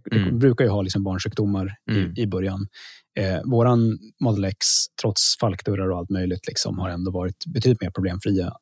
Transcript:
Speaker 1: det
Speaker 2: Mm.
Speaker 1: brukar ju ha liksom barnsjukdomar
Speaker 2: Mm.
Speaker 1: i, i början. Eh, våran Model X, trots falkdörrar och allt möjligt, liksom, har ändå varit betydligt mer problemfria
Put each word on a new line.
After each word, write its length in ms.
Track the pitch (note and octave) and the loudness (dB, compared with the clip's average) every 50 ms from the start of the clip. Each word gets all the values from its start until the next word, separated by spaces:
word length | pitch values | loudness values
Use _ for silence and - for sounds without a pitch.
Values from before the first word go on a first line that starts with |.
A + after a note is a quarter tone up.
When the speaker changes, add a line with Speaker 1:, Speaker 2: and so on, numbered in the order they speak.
| - - | -2 0
Speaker 1:
det 60 | A2+ | 0
Speaker 2:
Mm. 220 | G#2 F#2 F#2 A#2+ A2+ | 2 2 2 2 4
Speaker 1:
brukar 260 | C3+ C3+ A#2 - C3 | 4 4 4 4 2
ju 60 | G#2 | 2
ha 100 | G2 G2+ | 2 2
liksom 220 | F#2+ F#2 - G2+ G2 | 0 -2 -2 -2 -2
barnsjukdomar 720 | F#2+ F#2 F#2 - G2 - - G#2 G2+ G2 F#2+ F#2+ F#2+ G2+ - - - | -2 -2 -4 -4 -4 -2 0 0 0 0 -2 -2 -6 -8 -10 -6 -2
Speaker 2:
Mm. 220 | A2+ G2+ F#2 E2+ F2+ | 0 0 0 -2 -2
Speaker 1:
i, 60 | A#2 | -4
i 60 | A#2 | -2
början. 400 | G2+ F#2 F#2 F#2+ G2 F#2+ G2 G2+ - - - - - - - _ _ - G#2 | -2 -2 -2 -2 -2 -4 -4 -6 -8 -10 -16 -20 -20 -20 -20 _ _ -6 -4
Eh, 220 | G2 F#2+ F#2 D#2 - | -2 -2 -2 -2 -2
våran 520 | C3 A#2+ A#2 A#2 B2 A#2+ A#2 A2+ A2+ G#2+ - G#2+ - - - C3 | 0 2 4 4 6 6 4 4 2 2 -2 -6 -12 -6 -2 0
Model 220 | A#2 G#2 G2+ G2 | 2 2 2 0
X, 120 | F#2+ G2 - - - - - - - - - | -2 -2 0 0 0 2 2 0 -2 -4 -2
trots 360 | - A2 G2 - - - - - | -2 0 0 2 2 2 2 2
falkdörrar 500 | A#2+ G#2 F#2 - - G#2+ G2+ F#2+ F#2+ F#2 | 0 -2 -2 -2 -2 -2 -2 0 0 -2
och 60 | F2+ | -2
allt 120 | F2 F2 - | -2 -4 -4
möjligt, 380 | F#2+ F#2 F#2 F2+ F2+ F2+ - | -2 -2 0 -2 -2 -4 -6
liksom, 320 | - - - - - F#2 F#2 | -6 -4 -4 -4 -4 -2 -4
har 100 | F#2 F#2 | -4 -4
ändå 220 | F2 F2 F2+ F#2+ | -4 -4 -4 -2
varit 340 | F#2 F2+ F2+ F#2 - - - | -2 -2 -4 -4 -6 -8 -8
betydligt 360 | - F#2 A2+ - B2+ A#2+ - | -6 -2 2 4 4 2 2
mer 80 | G2 F2+ | 0 -4
problemfria 640 | - - F#2 F#2 F2+ F#2+ - A2 G2 F#2+ F2 E2+ - - | -2 -2 -2 -2 -2 -2 -2 0 0 0 0 -2 -6 -12